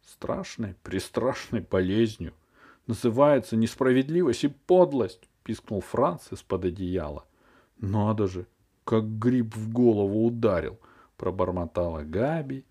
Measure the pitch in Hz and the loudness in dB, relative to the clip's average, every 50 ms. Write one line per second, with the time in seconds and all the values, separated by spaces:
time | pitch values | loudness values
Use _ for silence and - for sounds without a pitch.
0 | _ - - _ - - - - 190 - - - 117 101 92 _ _ - 92 98 | _ -20 -20 _ -8 -6 -6 -6 -6 -10 -10 -8 -8 -8 -8 _ _ -6 -6 -6
1 | - - _ - 110 127 135 - - - - 113 90 - - 95 92 92 98 110 | -6 -4 _ -2 -2 -2 -4 -4 -8 -6 -6 -6 -4 -2 0 0 0 2 2 2
2 | 117 110 107 - 87 78 - _ _ _ _ _ - - - _ _ - 117 110 | 2 0 0 -6 -12 -12 -12 _ _ _ _ _ -20 -20 -20 _ _ -6 -6 0
3 | - 123 110 120 143 147 147 131 113 - - 113 113 113 - - 131 131 127 127 | 0 0 4 6 6 6 6 4 2 0 0 0 0 0 0 0 2 4 4 4
4 | 131 139 160 175 180 185 180 - - 143 139 _ _ - 180 185 180 170 143 131 | 2 2 0 0 2 2 0 0 -2 -4 -4 _ _ 2 6 6 6 4 4 -2
5 | 110 92 - _ _ _ _ _ _ - 165 - _ - 214 - - - - - | -2 -4 -6 _ _ _ _ _ _ -10 -10 -10 _ -6 -6 -6 -6 -4 0 0
6 | 127 160 170 147 - - - - - _ - 92 90 92 85 98 95 90 90 92 | 0 0 0 -4 -12 -14 -16 -16 -8 _ -4 -2 -2 -2 -4 -4 -6 -4 -4 -4
7 | 80 73 73 - - _ _ _ _ _ _ _ _ _ _ _ - 98 98 110 | -4 -6 -10 -12 -16 _ _ _ _ _ _ _ _ _ _ _ -6 -2 0 0
8 | 104 107 110 104 107 95 92 92 87 _ _ _ _ _ _ _ _ - 120 113 | 2 2 2 0 0 -2 -2 -6 -12 _ _ _ _ _ _ _ _ 0 0 0
9 | 110 107 110 110 110 120 123 127 117 113 107 110 107 110 113 120 123 120 113 104 | 0 0 -6 0 0 2 2 2 0 -2 -4 -8 -6 -4 0 4 6 6 6 6
10 | 101 98 101 110 113 117 120 117 113 110 95 85 78 67 - - _ - - _ | 2 2 2 2 2 2 0 2 0 2 2 2 -2 -4 -8 -12 _ -20 -20 _
11 | - _ _ _ - 92 90 95 92 90 90 90 85 78 _ 87 87 87 82 80 | -20 _ _ _ -6 -4 -2 0 -2 -2 0 -4 -4 -4 _ -2 -2 -2 -4 -6
12 | 73 76 78 95 117 143 160 165 151 135 135 135 - _ | -8 -6 -2 -2 -2 0 -2 -4 -4 -6 -10 -12 -12 _